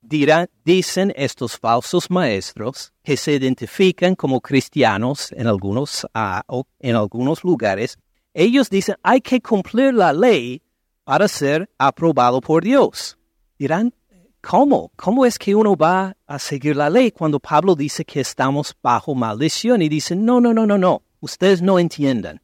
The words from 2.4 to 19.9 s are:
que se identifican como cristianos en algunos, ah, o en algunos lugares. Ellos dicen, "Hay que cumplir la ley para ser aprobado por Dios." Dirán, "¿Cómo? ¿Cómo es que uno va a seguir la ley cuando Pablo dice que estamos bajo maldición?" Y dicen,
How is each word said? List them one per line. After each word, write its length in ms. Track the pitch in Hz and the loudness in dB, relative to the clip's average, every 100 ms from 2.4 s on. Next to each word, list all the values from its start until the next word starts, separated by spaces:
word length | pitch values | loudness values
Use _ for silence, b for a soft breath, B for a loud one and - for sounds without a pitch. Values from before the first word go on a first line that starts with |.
| - - 110 - - _ | -6 -10 -10 -10 -20 _
que 140 | - 139 | -6 -4
se 160 | - | 0
identifican 800 | 147 131 131 117 - 190 - 180 185 | 0 0 -2 -6 2 2 2 0 0
como 240 | 147 131 | -2 -4
cristianos 960 | - 139 - 147 117 98 123 143 - | 0 -2 0 0 2 2 -4 -6 -10
en 140 | - 113 | -6 -2
algunos, 600 | 101 98 110 143 - - | -2 -2 -4 -6 -8 -8
ah, 300 | 113 104 92 - | -6 -4 -6 -8
o 180 | 127 - _ | -10 -10 _
en 160 | 135 117 | -2 -2
algunos 480 | 104 117 131 160 | -2 -2 -4 -2
lugares. 540 | 180 147 110 95 117 - _ _ _ | 0 0 0 -2 -6 -10 _ _ _
Ellos 360 | - 196 262 233 | 0 2 4 2
dicen, 260 | 196 202 190 | 0 -2 -2
"Hay 160 | 180 254 | 2 2
que 220 | - 254 | 2 -2
cumplir 520 | - 208 - 226 269 | 0 -2 0 0 2
la 200 | 240 175 | 4 2
ley 480 | 147 240 175 120 131 _ _ _ _ | 4 2 2 -2 -12 _ _ _ _
para 240 | - 147 202 | -2 0 0
ser 420 | - 139 151 196 _ | 0 -2 -2 -4 _
aprobado 600 | 139 - 165 135 123 131 | -2 0 0 2 2 0
por 240 | - 160 | 0 0
Dios." 540 | 180 269 180 - - _ _ _ _ _ | 2 2 2 -2 -16 _ _ _ _ _
Dirán, 340 | 139 165 240 _ _ _ _ _ | -4 0 -2 _ _ _ _ _
"¿Cómo? 520 | - 190 285 226 82 - | -2 2 4 2 -2 -6
¿Cómo 300 | - 247 247 | -2 2 2
es 120 | - | 0
que 180 | - 208 | 0 2
uno 200 | 214 165 | 2 2
va 400 | 160 185 190 - _ | 2 2 -2 -10 _
a 140 | 143 | -12
seguir 380 | - 143 147 143 | -8 -4 -2 0
la 120 | 147 | 2
ley 220 | 208 247 | 2 2
cuando 280 | - 156 147 | 0 -2 -2
Pablo 360 | - 151 185 160 | 0 0 2 0
dice 300 | 143 - 156 | -2 -6 -8
que 160 | 143 | -6
estamos 560 | 127 - 135 143 143 - | -6 -2 -2 -2 -6 -4
bajo 320 | 127 117 - | -2 0 -2
maldición?" 680 | 131 113 107 156 - 226 247 | -4 -4 -2 -4 -2 0 0
Y 80 | |
dicen, 340 | 156 | 0